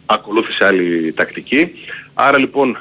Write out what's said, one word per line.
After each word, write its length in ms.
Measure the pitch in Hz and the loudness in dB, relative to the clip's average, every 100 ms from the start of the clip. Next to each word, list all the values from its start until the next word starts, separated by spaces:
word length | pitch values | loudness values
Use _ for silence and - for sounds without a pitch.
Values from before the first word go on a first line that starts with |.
| - | -4
ακολούθησε 580 | 107 - 107 110 - | -4 -2 -2 -2 0
άλλη 480 | 98 95 87 85 80 | 2 2 2 0 -2
τακτική. 600 | 78 87 - - 131 175 - - - - | -2 -4 -6 -4 0 0 -4 -16 -18 -10
Άρα 240 | - 135 139 | 0 2 2
λοιπόν, 400 | 127 135 135 110 | 2 0 0 -2